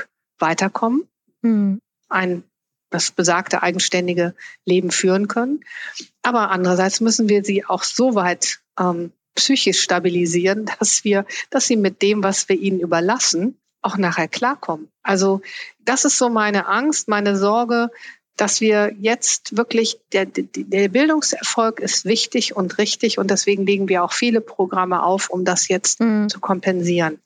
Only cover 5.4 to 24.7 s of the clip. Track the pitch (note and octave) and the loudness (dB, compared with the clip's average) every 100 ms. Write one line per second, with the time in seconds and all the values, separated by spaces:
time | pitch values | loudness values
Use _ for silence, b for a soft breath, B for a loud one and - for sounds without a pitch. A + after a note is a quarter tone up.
5.4 | B3+ D4+ B B B B B _ B3 A#3+ | -2 -4 B B B B B _ -2 0
6.4 | G3+ F#3 F3+ F3+ F#3+ - A3+ A3+ G#3+ G3+ | 0 0 2 2 2 2 0 2 4 2
7.4 | G3 G3 - F3+ - - C4 G#3+ F3+ F3 | 2 -2 -2 -4 -2 0 2 2 0 -2
8.4 | - - _ - F3+ F3 F3 - _ - | -4 -6 _ -2 -2 -2 -6 -12 _ -2
9.4 | - C4+ G3+ F3+ - F3+ F3 F3 E3+ F3 | 2 2 2 0 0 0 2 0 0 2
10.4 | F#3 G3+ G#3 - G#3+ - G#3 G3 G3 B | 0 0 -4 -4 0 0 2 0 -2 B
11.4 | B C4+ - A3+ F#3+ G3+ G3+ G#3 G3 F#3+ | B -2 0 2 0 2 2 2 0 0
12.4 | - F#3+ G3 F#3 E3+ E3+ F3+ C4 - E3 | 0 0 0 -2 0 0 0 0 0 0
13.4 | A3 - _ _ G3+ G3 F3 F3 D#3+ - | -2 -4 _ _ -4 -2 0 0 -4 -2
14.4 | A#3+ C#4+ - D#3 D#3 _ - F#3+ G3 F#3+ | -4 -2 -6 -8 -10 _ -2 2 2 0
15.4 | B B B - - C4+ C#4 - A#3+ A3 | B B B -8 -2 0 0 2 2 2
16.4 | G#3+ G3+ F3+ G#3 D4 D4 - G#3 G3+ G3 | 2 0 0 0 0 -2 -2 0 0 2
17.4 | G3+ A3+ A#3+ A#3 A#3 B B B _ - | 2 2 2 0 0 B B B _ -4
18.4 | - - A3 G#3 G#3 G#3+ G#3+ A#3+ - - | -2 2 2 4 2 0 -2 0 -2 -4
19.4 | - G#3+ A#3+ A3+ A3 - _ G3 F#3+ - | -2 -2 0 0 0 -4 _ -2 0 -4
20.4 | F#3+ - - G3 G3+ A#3 D#4 D#4 - - | -6 -8 -2 0 2 4 4 2 0 -2
21.4 | - - A3+ A3+ D3+ - F#3 A3 - B3 | -2 0 0 -2 -4 -2 0 0 0 -2
22.4 | - G#3 F#3 - G#3 - A#3 - G3 G3 | -2 -2 -2 -2 -2 0 -2 0 0 0
23.4 | - G3 G3 G3 F#3+ F3+ F3 - A#3+ A3+ | 2 2 2 2 2 2 0 0 2 2
24.4 | A3 - F#3 | 0 -2 -2